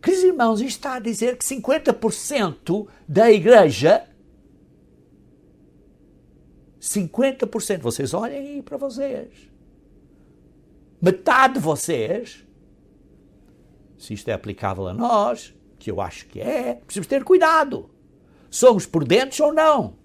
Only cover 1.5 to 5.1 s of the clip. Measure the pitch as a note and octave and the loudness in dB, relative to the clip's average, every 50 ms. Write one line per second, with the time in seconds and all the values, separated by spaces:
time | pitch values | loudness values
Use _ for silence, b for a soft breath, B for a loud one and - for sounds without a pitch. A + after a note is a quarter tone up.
1.5 | C4+ C4 - - C4+ D#4+ D#4 D4 A3+ - - A3+ - - - - D4 C4+ G#3 F3 | -8 -8 -2 -2 -2 0 0 -2 -2 0 -2 -4 -4 -4 -10 -6 -4 -2 -2 -2
2.5 | B2+ - _ - E3+ G#3+ G#3 b b b b b D3 F3+ A3 A#3 A3 G#3 D#3+ G#3+ | -4 -8 _ -4 -4 -4 -4 b b b b b 2 4 6 6 6 6 8 8
3.5 | B3 A3 F#3+ D3 C3 F#2+ B2+ D#3 G3+ - - _ _ _ _ _ _ _ _ _ | 8 8 8 6 2 2 4 4 4 2 0 _ _ _ _ _ _ _ _ _
4.5 | _ _ _ _ _ _ _ _ _ _ _ _ | _ _ _ _ _ _ _ _ _ _ _ _